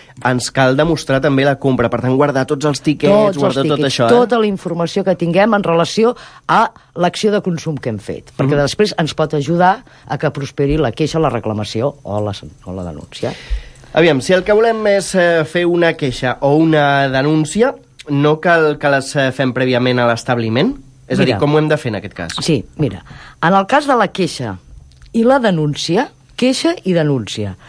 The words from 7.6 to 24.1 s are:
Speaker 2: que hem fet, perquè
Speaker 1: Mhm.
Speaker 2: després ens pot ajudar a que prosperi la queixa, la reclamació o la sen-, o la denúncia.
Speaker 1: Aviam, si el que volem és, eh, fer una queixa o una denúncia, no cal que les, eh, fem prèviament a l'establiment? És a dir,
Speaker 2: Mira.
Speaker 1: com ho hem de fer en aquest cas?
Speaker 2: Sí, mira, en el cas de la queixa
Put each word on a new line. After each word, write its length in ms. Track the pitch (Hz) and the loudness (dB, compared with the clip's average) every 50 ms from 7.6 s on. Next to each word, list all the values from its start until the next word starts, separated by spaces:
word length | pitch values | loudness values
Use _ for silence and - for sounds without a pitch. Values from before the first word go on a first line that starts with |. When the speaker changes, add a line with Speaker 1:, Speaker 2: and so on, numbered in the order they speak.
| - 160 151 | -6 -6 -8
Speaker 2:
que 120 | 123 - 123 | -6 -6 -6
hem 100 | 107 - | -6 -6
fet, 320 | - - 90 - - - - | -8 -10 -12 -12 -14 -12 -4
perquè 180 | - 131 135 147 | -2 0 2 2
Speaker 1:
Mhm. 60 | 143 | 2
Speaker 2:
després 320 | 143 135 - - 214 196 - | 0 0 0 0 0 0 0
ens 160 | - 165 139 - | -2 -4 -4 -2
pot 200 | - 156 151 - | -4 -2 -2 -2
ajudar 500 | 147 139 147 170 170 180 185 202 262 - - - - - | -4 -2 0 2 4 4 2 2 0 -6 -16 -20 -20 -10
a 100 | - 139 | -8 -6
que 120 | - 165 143 | -4 -2 -4
prosperi 460 | - 143 139 - - - 143 139 147 | -4 -4 -8 -8 -4 -2 0 0 0
la 140 | 160 143 117 | 0 0 -2
queixa, 280 | - - 156 147 - 160 | 0 -2 -4 -2 0 0
la 100 | 160 135 | 0 0
reclamació 640 | 120 117 - 110 107 107 107 - - 110 123 143 - - - | -2 -2 -4 -4 -4 -4 -6 -4 -4 -4 -4 -4 -6 -8 -10
o 160 | - 101 104 | -8 -6 -4
la 120 | 104 104 98 | -4 -4 -6
sen-, 180 | - - 78 - - - | -8 -12 -18 -20 -18 -14
o 80 | 90 92 | -12 -10
la 100 | 95 90 | -10 -10
denúncia. 500 | 85 76 - - - - - 120 123 - - - - - - - - - - - - - | -10 -12 -14 -16 -18 -10 -8 -8 -8 -8 -10 -8 -6 -6 -6 -6 -12 -20 -20 -20 -2 0
Speaker 1:
Aviam, 280 | 151 170 170 147 131 | 2 4 4 4 2
si 120 | - - 185 | 2 2 2
el 100 | 185 180 | 2 2
que 80 | 202 208 | 2 2
volem 320 | 214 226 233 226 220 214 | 4 4 2 2 2 2
és, 280 | 208 202 196 - - - | 2 2 2 0 0 0
eh, 280 | 185 175 175 170 165 151 | 2 2 2 2 2 0
fer 200 | 156 - 175 175 | -2 -2 -2 0
una 280 | 175 175 175 170 165 160 | 0 2 2 2 2 0
queixa 440 | 160 151 131 117 - 135 123 123 - | 0 -4 -6 -4 -4 -4 -4 -2 0
o 140 | 143 139 143 | 0 2 4
una 500 | 156 160 160 156 151 143 143 139 139 139 135 | 4 4 4 4 4 4 2 2 2 0 0
denúncia, 640 | 131 131 139 151 156 156 156 147 - 202 240 269 - - - _ _ - - 156 | 0 0 0 2 2 0 0 -2 0 0 0 0 0 -4 -14 _ _ -20 -8 -2
no 300 | 143 143 147 151 156 156 | 0 2 2 2 2 2
cal 380 | - 180 170 165 156 151 147 | 2 2 4 4 4 2 0
que 100 | 151 151 143 | 0 0 0
les, 260 | 139 135 131 - - | 0 0 -2 -2 -2
eh, 160 | 147 135 131 | 0 0 0
fem 200 | 123 - 135 127 117 | 0 -2 -2 -2 0
prèviament 440 | 127 131 127 123 120 123 127 123 123 | 0 0 0 0 2 2 0 2 2
a 60 | 120 | 2
l'establiment? 720 | 117 117 113 - - 123 120 113 110 110 131 185 262 285 - - - - - - | 0 0 -2 -2 -2 -2 -2 -2 -2 0 0 0 0 -2 -6 -14 -20 -20 -20 -8
És 100 | - - | -4 0
a 60 | - - | 0 2
dir, 100 | 131 110 | 0 2
Speaker 2:
Mira. 40 | 95 | 0
Speaker 1:
com 140 | 147 143 151 | 0 2 2
ho 40 | |
hem 100 | 151 156 | 2 2
de 100 | 151 151 | 2 0
fer 120 | 147 - 120 | -2 -2 -6
en 60 | 104 | -6
aquest 180 | 95 98 98 - | -6 -8 -10 -12
cas? 200 | - 85 82 - - | -10 -10 -10 -8 -6
Speaker 2:
Sí, 240 | - - 156 107 - - - | -2 -2 -2 -2 -2 -8 -6
mira, 260 | - 151 117 95 - - - - - - - - _ | -4 -4 -4 -4 -8 -16 -20 -20 -20 -20 -20 -8 _
en 120 | 156 175 190 | 0 2 2
el 120 | 196 196 | 2 2
cas 220 | - 262 294 294 | 2 0 0 2
de 80 | 277 262 | 2 2
la 140 | 233 202 | 2 0
queixa 480 | - | 0